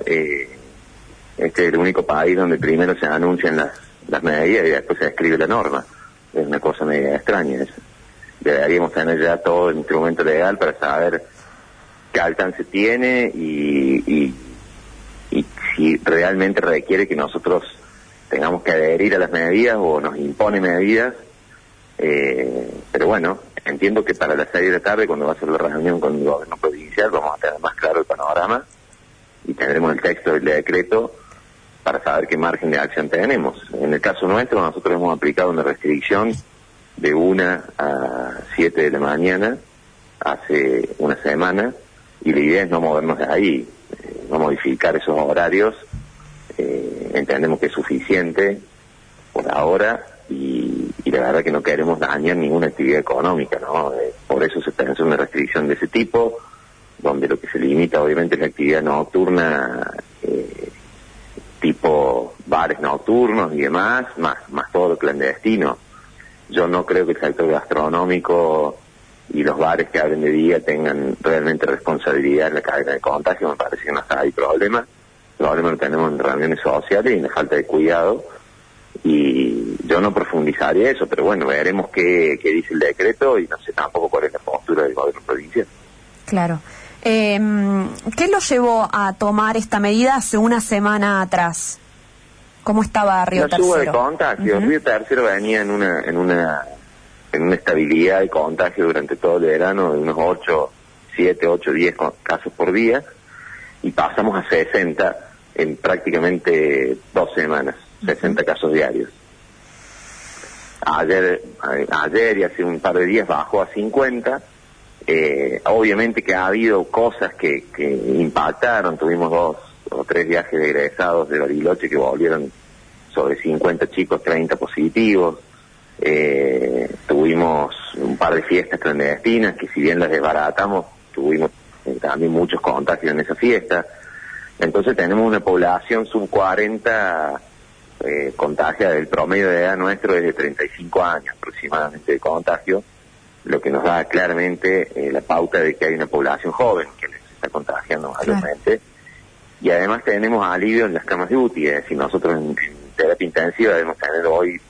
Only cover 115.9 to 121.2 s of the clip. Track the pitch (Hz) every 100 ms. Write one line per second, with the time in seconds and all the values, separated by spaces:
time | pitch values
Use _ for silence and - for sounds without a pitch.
115.9 | 101 117 104 - 92 95 107 113 98 -
116.9 | 110 117 - 95 - 82 69 - - 71
117.9 | 67 60 73 82 78 78 - 123 113 90
118.9 | 76 78 85 82 85 85 78 - - -
119.9 | 65 - 85 82 85 - 78 76 71 73
120.9 | - 90 85